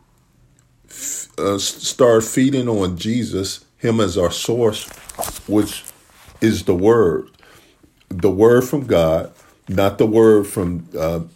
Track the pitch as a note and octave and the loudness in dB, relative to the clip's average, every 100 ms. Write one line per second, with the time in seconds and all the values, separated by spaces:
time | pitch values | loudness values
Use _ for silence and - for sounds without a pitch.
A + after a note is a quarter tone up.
0 | _ _ _ _ _ _ _ _ _ - | _ _ _ _ _ _ _ _ _ -16
1 | - - - - F#2+ G2+ - - - - | -12 -12 -12 -6 -4 -2 -4 -8 -10 2
2 | B2 A2+ A2 - C3 C3+ A#2+ A2 F#2 F2 | 4 4 2 0 0 0 -2 -2 -2 -4
3 | G#2+ B2 G2+ F#2 F#2+ - _ _ A#2 A2+ | -4 -4 -4 -6 -6 -10 _ _ -2 0
4 | G2+ F2 F2 - - A#2 A#2 G#2+ - - | 0 0 -2 -2 -4 0 0 -2 -10 -18
5 | - - - - - G#2 G#2 - - - | -18 -12 -12 -12 -2 -2 -2 -6 -16 -20
6 | _ _ - - A2 F#2+ F2+ F2+ G2 A#2 | _ _ -20 -2 -2 0 -2 0 2 4
7 | F#2+ D2+ - _ _ - _ _ _ _ | 2 0 -6 _ _ -20 _ _ _ _
8 | _ F#2+ G2 F#2 A2 A#2+ B2+ D3+ B2 F2+ | _ -4 -2 4 4 4 2 -4 0 2
9 | E2 D#2+ - - _ _ - F#2+ G2 - | 2 0 -4 -12 _ _ -6 -2 0 2
10 | A2 G#2+ A2+ G#2+ G2+ - F2 F2 E2 E2+ | 2 6 6 6 2 -4 -4 -6 -10 -6
11 | D#2+ E2+ E2 | -4 -4 -8